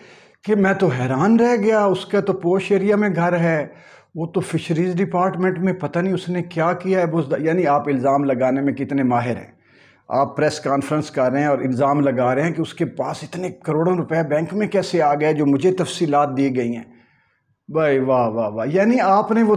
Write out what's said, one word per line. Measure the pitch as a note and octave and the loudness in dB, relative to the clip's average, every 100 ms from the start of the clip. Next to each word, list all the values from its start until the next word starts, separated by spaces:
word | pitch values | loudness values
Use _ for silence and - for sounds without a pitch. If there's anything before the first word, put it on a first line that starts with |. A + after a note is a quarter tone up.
| - - - _ - | -20 -20 -20 _ -2
कि | G#3 | 2
मैं | F#3+ F#3+ | 2 2
तो | F3+ | 0
हैरान | B2+ B2+ C3 F#3+ A3+ | 0 -2 0 4 4
रह | A#3+ A#3+ | 4 2
गया, | G#3 A3 G3+ | 2 2 2
उसका | F#3 - G3+ | 0 -2 -2
तो | G3 F#3 | 0 -2
पोश | E3+ F#3 F#3+ | 0 0 0
एरिया | G3 G3+ G#3 | 0 2 2
में | G#3 | 0
घर | E3 F3 F3 | 0 0 2
है, | E3 D#3+ C#3 - - - _ D#3 | 2 0 -4 -12 -20 -20 _ -10
वो | D#3+ | -6
तो | F#3+ | -4
फिशरीज | - D#3+ - D#3 F#3 F3 | -2 -4 -2 -2 0 0
डिपार्टमेंट | G3 F3+ F#3+ E3+ F#3 E3 | 0 0 0 0 -2 0
में, | F#3 F#3 | -2 -2
पता | C#3+ F3 | -4 -2
नहीं | F#3 | -2
उसने | F3 - F3+ | -2 -4 -6
क्या | E3+ E3 D#3+ F3+ | -4 -2 -2 -2
किया | F#3 F#3+ | 0 0
है। | E3+ | 0
बुज़द-, | E3 C3+ C3+ D#3+ | -2 -2 -2 0
यानी | F3 D#3+ | 0 2
आप | C#3+ D3 | 0 0
इल्ज़ाम | C3+ C3+ C#3 C#3 | 0 2 2 0
लगाने | B2 C3 C3+ | 0 0 0
में | C#3 C3+ | -2 -2
कितने | C3+ C#3 B2+ | -2 0 0
माहिर | A#2+ A#2+ A#2 | 0 -2 -6
हैं। | - - _ _ _ _ - | -10 -20 _ _ _ _ -4
आप | B2+ C#3 C#3+ | -2 0 0
प्रेस | D3+ - | -2 0
कॉन्फ्रेंस | C#3 C#3 C#3 D3+ C3 | -2 -2 -2 -4 -2
कर | C#3+ B2+ | -2 0
रहे | C#3 | 0
हैं | D3 | 0
और | C3+ | 0
इल्ज़ाम | C3+ B2 C#3 D3 | 0 0 2 2
लगा | C#3 B2+ B2 | 2 2 0
रहे | C3 E3 | 0 0
हैं | |
कि | E3 | -2
उसके | D#3+ - D3+ - | -6 -4 -6 -4
पास | C3 E3 | -6 -8
इतने | D#3 E3+ F3+ F3+ - | -12 -8 -8 -8 -4
करोड़ों | D3+ E3+ F3+ | 0 0 0
रुपए | C3+ E3 D3+ | 0 -2 0
बैंक | D3+ D#3+ | -2 -2
में | G3 G#3 | -4 -2
कैसे | G3 - E3+ | -2 0 2
आ | D3 D3 | 2 2
गए, | D3+ | 0
जो | D3+ C#3+ | 2 2
मुझे | C#3 F#3 | 2 2
तफसीलात | F#3 E3 - E3 C#3+ D3 | 0 -2 -2 0 2 2
दी | C3 C#3 | 0 0
गई | B2+ A#2 | 0 -4
हैं। | A#2 - - _ _ _ _ _ _ - | -6 -12 -20 _ _ _ _ _ _ -6
भाई | D#3 D3+ C#3 | 0 2 2
वाह, | C3 B2+ A#2 | 2 2 0
वाह, | A2 A2 | -2 -4
वाह। | A2 A#2+ | -4 -2
यानी | F3 G#3+ B3+ | 2 2 2
आपने | F#3+ G3 G#3+ A3 | 4 2 2 2
वो | A3 | 2